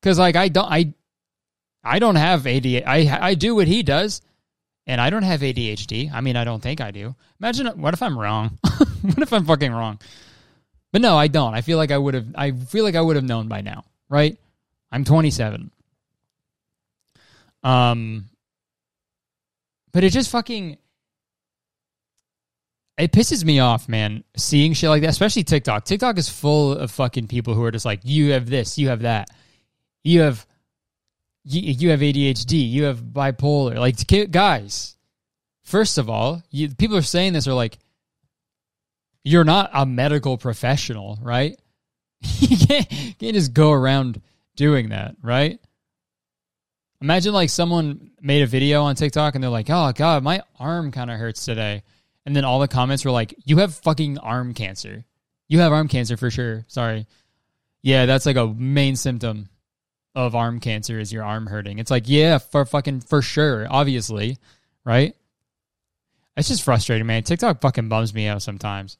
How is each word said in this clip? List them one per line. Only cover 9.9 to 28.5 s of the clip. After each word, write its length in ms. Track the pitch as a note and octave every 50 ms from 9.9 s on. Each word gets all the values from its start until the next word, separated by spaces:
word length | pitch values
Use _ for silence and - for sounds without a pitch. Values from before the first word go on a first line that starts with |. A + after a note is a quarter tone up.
| G#2 G#2+ - - - - - - _ _ _ _ _ _ _ _ _ _ _ _
But 100 | - G3
no, 140 | A#3+ A#3+ F3+
I 120 | D3+ D3 D#3
don't. 260 | C3+ D#3+ C#3+ A#2 A2
I 80 | A2+
feel 160 | A#2 - E3+ D#3+
like 140 | D#3 C#3+
I 60 | C#3+ C#3
would've, 380 | C#3+ C#3 C3 C3 A2+ A2+ -
I 160 | - C#3 C#3+
feel 320 | C3+ B2 B2+ B2 - G#3 A3
like 120 | G#3 F3
I 60 | E3
would've 220 | E3 E3 D#3 D3 C3
known 240 | B2+ A#2+ A2+ A2 A2
by 140 | A2 G2+
now, 240 | G2+ G2+ G#2+ - - _ _ _ _ _
right? 280 | C#3 C#3+ D3+ D3+ G#3+ - _ _ _ _ _ _ _ _ _ _
I'm 140 | - B2 C#3+
twenty-seven. 680 | A#2+ D3 D#3 D#3+ D3+ C3+ - A#2+ A2 G#2 A2 - - _ _ _ _ _ _ _ _ _ _ _ _ _ _ _ _ _ _ _ _ _ _ _ _ _ _ _ _ _ _ _ _ _ _ _ _ _ _ _
Um, 640 | C3 B2+ B2 B2 A#2+ A#2+ A#2 A#2 A2 A2 A2 G2 G2+ _ _ _ _ _ _ _ _ _ _ _ _ _ _ _ _ _ _ _ _ _ _ _ _ _ _ _ _ _ _ _ _ _
but 100 | F3 F#3
it 80 | F#3+
just 200 | F3 B3+ C4 -
fucking, 460 | - A#3+ A3 - A#3+ A3 F#3+ E3 C#3+ _ _ _ _ _ _ _ _ _ _ _ _ _ _ _ _ _ _ _ _ _ _ _ _ _ _ _ _ _ _ _ _ _ _ _ _ _ _ _ _ _ _ _ _ -
it 140 | D#3 E3+ -
pisses 320 | - A#3 - F4 B3+ E3+
me 140 | D#3+ D3+ C#3
off, 280 | C3 B2 A#2 A2+ - -
man, 380 | A#2 A2 G#2+ G#2 G#2 A2 - _ _
seeing 380 | - - - - C#3+ C#3+ D#3+ D#3+
shit 160 | - - D#3+
like 120 | D#3 D3+
that, 100 | D3 D#3+
especially 320 | D3 - F#3+ G#3+ G#3 A#3+ F3
TikTok. 420 | - E3 D3 - - A2 G#2+ -
TikTok 320 | - F#3 G3+ B3 B3 A3+ F#3
is 100 | D3+ -
full 460 | - - - D3 D3 D3+ D3 C#3 C3+
of 180 | - D3 A#2+
fucking 360 | - - C3+ B2 - C3 A#2 G#2
people 260 | - A#2+ A2+ A2+ A2+
who 100 | G#2 A#2
are 80 | A#2
just 140 | A2+ A#2 -
like, 160 | A#2+ G#2 G2 F2+
"You 280 | B2 C#3+ D3+ D3+ C#3+
have 180 | C#3 C3 B2 A#2